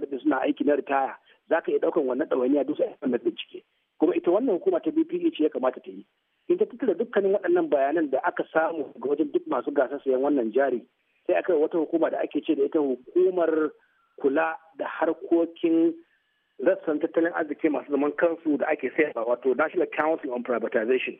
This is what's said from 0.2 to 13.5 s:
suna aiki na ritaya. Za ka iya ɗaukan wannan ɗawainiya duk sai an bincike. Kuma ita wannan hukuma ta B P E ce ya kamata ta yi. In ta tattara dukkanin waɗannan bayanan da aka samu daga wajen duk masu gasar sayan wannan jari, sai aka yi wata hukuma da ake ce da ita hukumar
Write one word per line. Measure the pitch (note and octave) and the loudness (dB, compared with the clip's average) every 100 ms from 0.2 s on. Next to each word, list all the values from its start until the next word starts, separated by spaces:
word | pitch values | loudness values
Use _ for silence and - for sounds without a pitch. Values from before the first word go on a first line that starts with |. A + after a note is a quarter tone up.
suna | D3+ C3 C#3 | -2 0 0
aiki | C#3+ | 0
na | D3 C#3+ | 0 0
ritaya. | C3+ C3+ C3 - _ _ - | 0 -2 -2 -6 _ _ -4
Za | D#3+ F3 | -2 0
ka | |
iya | D3 | 0
ɗaukan | E3 E3 C3 | 0 0 0
wannan | B2+ D#3 | -2 -2
ɗawainiya | C3+ B2+ D3 C3+ | 0 2 2 0
duk | D3+ | -2
sai | D#3+ - | -4 -2
an | C3+ A#2+ | -2 -2
bincike. | - - - - - _ _ - | -2 -6 -10 -18 -20 _ _ 0
Kuma | D#3+ | 0
ita | F3 E3+ | 2 2
wannan | F#3+ C4 E3+ | 2 2 0
hukuma | F#3+ E3 | 0 -2
ta | D#3+ | 0
B | D#4 | 0
P | E4 F4 - | 0 0 -2
E | |
ce | - | 0
ya | - | 0
kamata | B2+ B2+ - | 0 -2 -2
ta | - | -8
yi. | F#3 - _ _ _ - | -16 -18 _ _ _ -2
In | F3+ | 0
ta | G#3 | 0
tattara | A#3 B3 | -2 -2
dukkanin | E3+ A#3 G#3+ G3 | -2 -2 0 0
waɗannan | G3 F3 F3 D#3+ | 0 2 2 2
bayanan | C#3+ C#3 E3 D3+ | 2 2 0 0
da | C3 | 0
aka | F3 - - | -2 -4 -2
samu | D#3+ D#3+ E3 - | 0 0 -2 -8
daga | A#2+ B2+ | -8 -2
wajen | D3 D3 | 0 0
duk | F3 D#3+ | -2 -2
masu | B2+ B2+ | -4 -2
gasar | C#3+ A#2+ C3+ C3+ | 0 0 -2 0
sayan | B2+ | 0
wannan | C#3 C#3+ A2 | 2 0 0
jari, | G#2+ C3+ B2 - _ _ _ - | 0 0 -2 -8 _ _ _ -2
sai | F3 | 0
aka | F3+ | 2
yi | D#3+ | 2
wata | D#3 F3 | 2 0
hukuma | D3 E3 D#3 | 0 0 0
da | - | 0
ake | - D3+ D3+ | -4 -4 -2
ce | |
da | C#3+ C#3+ | 0 2
ita | D#3+ | 2
hukumar | C#3 B2 - F3 F#3 F3+ E3 | 0 -2 -2 2 2 2 0